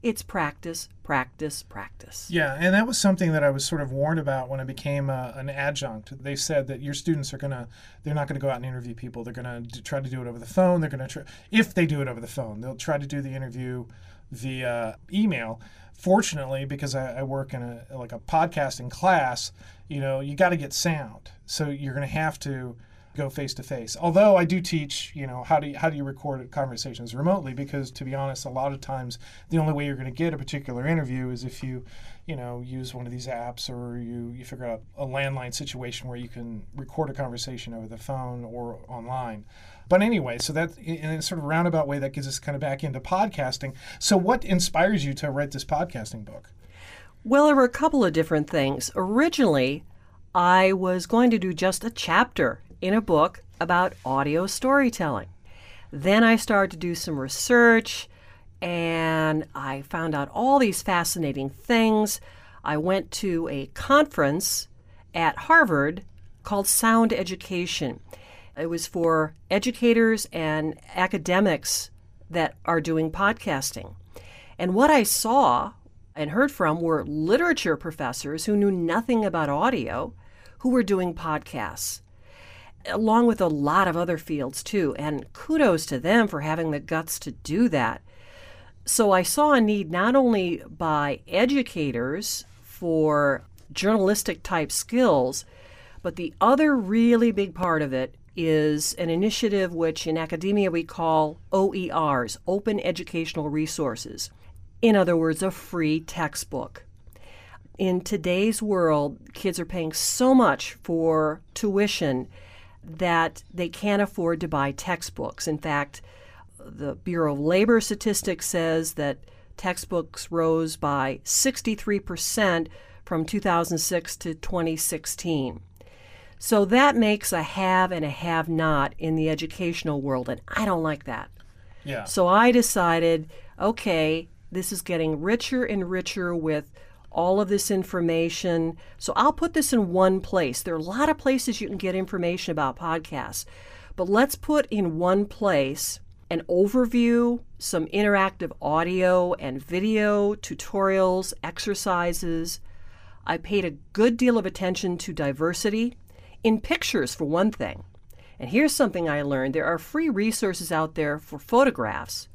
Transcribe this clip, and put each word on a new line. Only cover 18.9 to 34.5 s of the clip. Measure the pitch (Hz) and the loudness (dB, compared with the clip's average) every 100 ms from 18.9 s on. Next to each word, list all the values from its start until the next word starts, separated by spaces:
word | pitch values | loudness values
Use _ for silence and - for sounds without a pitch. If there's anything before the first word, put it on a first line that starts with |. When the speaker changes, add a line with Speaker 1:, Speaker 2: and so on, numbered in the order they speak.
Speaker 2:
class, | - 185 175 131 120 - - - - - | 0 2 4 2 -4 -8 -14 -20 -20 -12
you | 143 | -6
know, | 135 135 | -4 -4
you | 139 143 | -6 2
gotta | 185 175 | 2 2
get | 139 | -4
sound. | - 175 156 120 104 - - - | -2 -2 -2 -6 -14 -20 -20 -12
So | - 151 | -4 -4
you're | 139 139 | -4 -6
gonna | 131 139 | -6 -4
have | 156 156 - | -2 -2 -4
to | 143 131 127 117 - - - - | -8 -8 -8 -12 -20 -20 -16 -8
go | 139 | -6
face | - 139 | -6 -8
to | - | -8
face. | 123 131 120 - | -8 -8 -8 -2
Although | 170 170 208 190 | 2 6 8 8
I | 170 | 6
do | 185 | 0
teach, | 175 160 143 - - | 0 -4 -4 -8 -10
you | 151 131 | -10 -10
know, | 127 | -10
how | 123 156 | 2 2
do | 147 | 2
you, | 143 | -2
how | 160 | -2
do | 147 | -2
you | |
record | 139 139 143 131 127 | -8 -8 -8 -8 -8
conversations | 147 131 135 143 113 120 | -6 -6 -6 -10 -10 -12
remotely? | 120 156 196 135 | -2 0 0 -2
Because | 127 139 143 131 | -8 -8 -6 -8
to | - | -10
be | 131 135 | -8 -6
honest, | 139 131 139 | -6 -6 -8
a | |
lot | 127 139 | -4 -4
of | 135 | -6
times | - 135 123 117 - - - | -8 -8 -8 -12 -16 -20 -4
the | 165 | 0
only | 156 | 0
way | 143 143 | -2 -4
you're | 127 | -6
gonna | 127 | -8
get | 123 165 | -4 -4
a | 156 | -4
particular | 131 147 139 123 139 | -8 -8 -8 -6 -2
interview | 165 135 127 127 | -2 -2 -4 -6
is | 120 | -6
if | 123 - | -10 -10
you, | 131 127 - - - - - | -10 -10 -12 -16 -16 -16 -12
you | 147 | -10
know, | 123 120 | -8 -10
use | 123 131 123 | -10 -10 -10
one | 123 120 | -12 -12
of | |
these | 123 127 | -10 -8
apps | 120 120 120 - | -8 -8 -10 -10
or | 123 120 120 | -8 -8 -8
you, | 117 120 117 123 | -8 -8 -10 -12
you | |
figure | 123 | -14